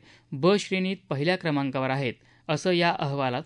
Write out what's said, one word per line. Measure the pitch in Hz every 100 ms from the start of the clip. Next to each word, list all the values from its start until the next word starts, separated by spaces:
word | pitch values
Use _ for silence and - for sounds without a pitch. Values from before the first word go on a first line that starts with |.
| - - _
ब | 139 160 202
श्रेणीत | - 190 185 190 -
पहिल्या | 139 156 185
क्रमांकावर | 170 147 139 135 131
आहेत, | 135 131 - _ _ -
असं | 151 190
या | 175 170 175
अहवालात | 147 139 131 123